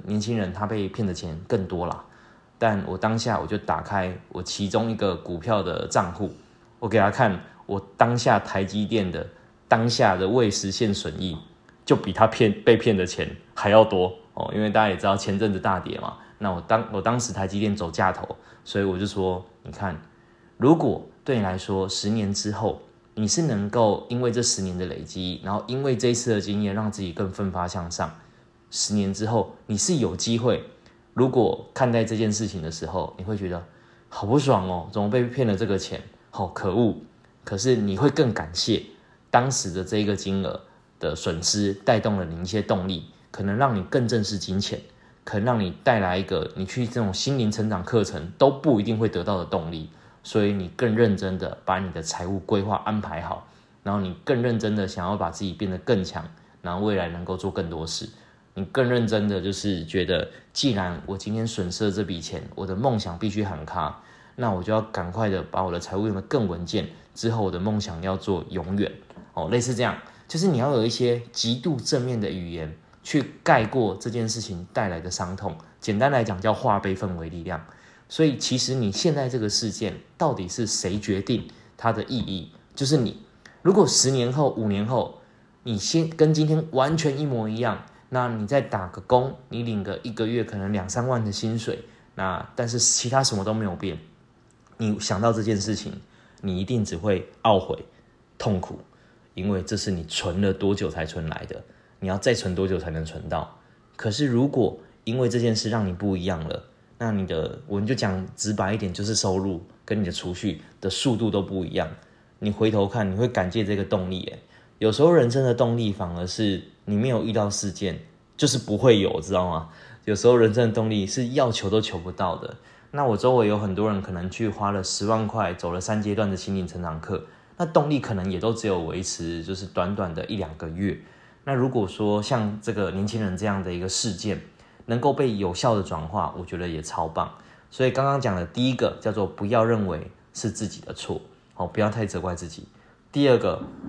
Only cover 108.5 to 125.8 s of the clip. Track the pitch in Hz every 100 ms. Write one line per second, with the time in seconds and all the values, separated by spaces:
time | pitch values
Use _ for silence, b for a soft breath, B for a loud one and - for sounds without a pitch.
108.5 | 104 95 107 101 87 101 104 104 92 98
109.5 | 87 92 - - 107 92 - 92 90 104
110.5 | 82 B B 98 - 139 135 110 98 87
111.5 | 98 85 87 80 82 B B B B 107
112.5 | 104 110 107 98 120 101 95 120 - 92
113.5 | 110 101 101 95 101 92 92 - - B
114.5 | B B _ 107 107 156 170 120 123 131
115.5 | 117 120 117 110 98 90 87 90 - 107
116.5 | 92 - - - 101 127 117 113 110 104
117.5 | 101 101 85 98 80 - - _ - 147
118.5 | 123 - 104 131 110 95 - 87 95 90
119.5 | 82 82 B B B - 104 120 123 113
120.5 | 104 117 107 110 107 95 - 120 135 127
121.5 | 107 101 107 110 87 87 90 92 82 -
122.5 | - B B B 143 139 104 127 127 107
123.5 | 104 104 95 107 101 95 90 90 - 110
124.5 | 95 101 101 92 - 104 113 107 113 95
125.5 | 90 90 90